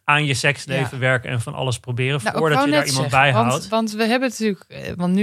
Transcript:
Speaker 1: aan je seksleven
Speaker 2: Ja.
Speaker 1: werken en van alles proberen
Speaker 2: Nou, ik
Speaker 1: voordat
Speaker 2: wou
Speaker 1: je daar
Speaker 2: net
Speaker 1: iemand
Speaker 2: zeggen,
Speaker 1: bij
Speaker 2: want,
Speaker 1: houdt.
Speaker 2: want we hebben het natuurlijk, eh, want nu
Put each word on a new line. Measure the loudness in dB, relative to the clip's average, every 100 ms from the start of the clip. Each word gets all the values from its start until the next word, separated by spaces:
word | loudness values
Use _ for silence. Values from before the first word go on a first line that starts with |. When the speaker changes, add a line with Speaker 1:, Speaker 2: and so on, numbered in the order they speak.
| 2
Speaker 1:
aan | 2
je | 2
seksleven | 0 0 -2 -4 -4 -4
Speaker 2:
Ja. | -2
Speaker 1:
werken | 0 0 -2
en | -6
van | -6
alles | -6 -4 -4
proberen | -6 -4 -2 -2
Speaker 2:
Nou, | -2
ik | 0
Speaker 1:
voordat | 2 2
Speaker 2:
wou | 2
Speaker 1:
je |
daar | 2
Speaker 2:
net | 0
Speaker 1:
iemand | -2 2
Speaker 2:
zeggen, | 4 4
Speaker 1:
bij | 4
Speaker 2:
want, | 2
Speaker 1:
houdt. | 0 -2
Speaker 2:
want | -2 -2
we | -2 0
hebben | 0 -2
het | -2
natuurlijk, | -2 -4 -10
eh, | -14 -10 -4
want | 0
nu | 2